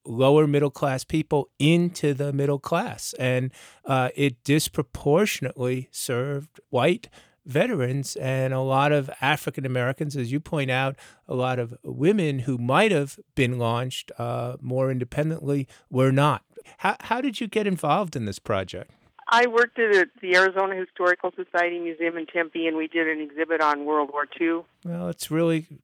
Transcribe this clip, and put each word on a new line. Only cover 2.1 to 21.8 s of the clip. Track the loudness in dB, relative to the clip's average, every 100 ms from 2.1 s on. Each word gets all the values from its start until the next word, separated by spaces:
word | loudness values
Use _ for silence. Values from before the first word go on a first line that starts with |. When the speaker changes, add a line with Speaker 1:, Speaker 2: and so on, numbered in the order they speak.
Speaker 1:
the | 0 -2
middle | -2 0 -2
class, | -2 -2 -2 -8 -10 -4
and, | -2 0 -2 -8 -20 -14 -2
uh, | 0 0
it | 0 -2 -2
disproportionately | 0 2 2 -4 -6 -4 2 2 2 -2 -6 -4 -4 -4 -6
served | -10 -4 -4 -4 -6 -10 -18 -4
white | 2 2 2 -4 -20 _ _ -4
veterans, | 0 0 0 -2 -2 -6 -6
and | -4 -2 0
a | -2
lot | 0 2 4
of | 2 0 -2
African | 0 0 -2 -6
Americans, | -4 -2 -2 -2 -6
as | -4 -4
you | -4
point | -4 -4 -2
out, | 0 -2 -6 -14 -20 -8
a |
lot | -4 -2 -2
of | -4 -8
women | -12 -2 2 2 0 -2
who | -2 -2
might | 0 2 4
have | 2 0 -6 -8
been | 0 0 0
launched, | 0 -2 -4 -8 -12 -8
uh, | -6 -4 -6 -8
more | -4 -2 0
independently | -2 -4 -2 -2 -2 -2 -2 -4 -10 _
were | 2 4
not. | 6 4 2 -6 -20 -20 -4
How, | -2 -2
how | -2 -2
did | -2 -4
you | -4
get | -2 0
involved | 0 0 0 0
in | -4 -6
this | -6
project? | -2 -2 -2 -8 -16 _ _ _ 2
Speaker 2:
I | 4 4
worked | 4 2 2
at | 4 4
a, | 4 _
the | 2 4
Arizona | 4 2 -2 -2
Historical | -6 0 2 2 -2
Society | -6 -4 0 0
Museum | -2